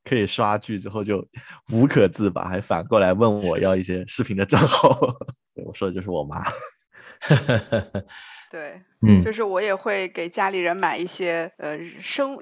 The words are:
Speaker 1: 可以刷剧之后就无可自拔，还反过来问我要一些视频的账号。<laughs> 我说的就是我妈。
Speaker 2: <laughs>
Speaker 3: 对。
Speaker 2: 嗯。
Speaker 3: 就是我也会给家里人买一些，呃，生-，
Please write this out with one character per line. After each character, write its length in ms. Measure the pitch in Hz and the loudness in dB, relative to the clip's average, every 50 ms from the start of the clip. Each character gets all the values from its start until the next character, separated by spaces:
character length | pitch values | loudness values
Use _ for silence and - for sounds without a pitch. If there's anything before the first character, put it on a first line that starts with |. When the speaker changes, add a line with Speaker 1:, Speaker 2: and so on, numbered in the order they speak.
| _ | _
Speaker 1:
可 100 | - 135 | -2 0
以 100 | 117 101 | 0 0
刷 320 | 92 - - 113 104 107 | 0 0 -2 0 0 0
剧 220 | 107 - - 107 95 | -2 -4 -6 -8 -8
之 100 | 101 101 | -8 -8
后 140 | 101 107 101 | -6 -6 -2
就 240 | 107 101 92 - _ _ - - - - - _ - 110 | -2 -2 -4 -4 _ _ -20 -20 -20 -20 -20 _ -2 2
无 120 | 117 127 | 4 4
可 220 | 143 - 139 101 | 4 6 4 4
自 240 | 90 - - 104 98 | 4 4 2 0 0
拔， 140 | 90 - - | 0 -2 -6
还 160 | 92 92 98 | -4 -6 -6
反 240 | - - 98 82 92 | -4 -2 -4 -4 -2
过 160 | - 113 104 | 2 4 4
来 120 | 95 92 92 | 6 4 4
问 300 | 101 117 113 104 104 98 | 4 4 2 2 2 0
我 160 | 87 80 104 | 0 0 2
要 160 | 98 95 95 | 2 2 2
一 80 | 95 92 | 2 0
些 220 | 92 90 92 90 | -2 -4 -6 -6
视 160 | - - - 120 | -8 -6 -6 -4
频 140 | - 101 | -4 -2
的 100 | 95 98 | -2 0
账 140 | - - 110 | 2 4 4
号。 360 | - 123 - - - 139 135 - - 127 123 - - | 4 4 2 4 4 4 4 4 2 -2 -2 -6 -12
<laughs> 400 | - - _ _ _ _ - - | -14 -16 _ _ _ _ -16 -14
我 80 | - 107 | -14 -10
说 140 | - 101 92 | -6 -6 -4
的 60 | 90 | -4
就 40 | 95 | -6
是 80 | 92 101 | -6 -6
我 140 | 87 78 73 | -4 -4 -6
妈。 220 | 71 73 80 - - - - - - _ _ _ _ _ - - - - _ - | -6 -8 -8 -8 -8 -8 -10 -14 -16 _ _ _ _ _ -20 -20 -20 -20 _ 2
Speaker 2:
<laughs> 1200 | - 151 - - - 123 107 - - 117 107 - - - 98 - _ - - - - - - - _ - | 2 2 2 4 2 0 0 0 0 -4 -4 -4 -4 -10 -10 -10 _ -20 -20 -20 -20 -20 -20 -20 _ -16
Speaker 3:
对。 280 | 160 151 143 - 190 185 _ _ - 220 | -14 -14 -14 -16 -20 _ _ _ 2 6
Speaker 2:
嗯。 140 | - 202 185 175 | 8 8 8 6
Speaker 3:
就 100 | 220 214 | 2 -2
是 100 | 220 220 | -4 -4
我 180 | 202 185 180 | -2 -2 -2
也 140 | 214 208 190 | 0 0 -2
会 320 | 185 - 214 202 196 185 180 | -2 -2 -4 -2 -2 -4 -6
给 200 | - 180 170 175 | -6 -8 -10 -8
家 220 | - 214 196 196 | -4 -2 -2 -2
里 100 | 196 185 | 0 -2
人 160 | 175 170 175 | -2 -2 -2
买 200 | 190 185 160 131 | 0 -2 -2 -2
一 100 | - 180 | -4 -6
些， 440 | 180 - - 185 170 165 165 165 180 _ - | -8 -6 -4 -4 -2 -2 -2 -4 -6 _ -10
呃， 200 | - 151 151 156 170 170 - - | -10 -10 -8 -10 -12 -16 -18 -14
生-， 360 | 185 - - 285 277 269 277 - | -10 -8 -4 -2 -2 -4 -4 -12